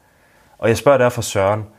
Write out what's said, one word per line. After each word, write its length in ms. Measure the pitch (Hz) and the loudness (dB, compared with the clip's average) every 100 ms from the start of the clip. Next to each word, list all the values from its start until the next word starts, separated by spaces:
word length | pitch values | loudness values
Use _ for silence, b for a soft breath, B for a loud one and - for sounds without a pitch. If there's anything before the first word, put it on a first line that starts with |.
| b b b b b _ | b b b b b _
Og 120 | 110 | -2
jeg 80 | 110 | 0
spørger 200 | 143 135 | 2 2
derfor 240 | 123 120 | 2 -2
Søren, 420 | 107 107 95 107 104 | -4 -2 0 -2 -6